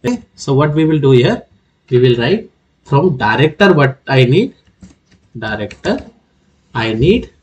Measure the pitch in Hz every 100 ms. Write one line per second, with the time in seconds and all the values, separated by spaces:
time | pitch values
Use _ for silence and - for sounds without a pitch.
0 | 226 247 - _ - 135 151 151 156 156
1 | 139 127 139 247 - _ _ _ _ 127
2 | 127 117 120 214 - _ _ _ - 143
3 | 180 131 107 117 156 - 196 160 135 -
4 | - 131 123 151 254 _ _ _ - _
5 | _ _ _ 117 110 107 104 - 175 254
6 | - _ _ _ _ _ _ 123 113 110
7 | 143 208 - _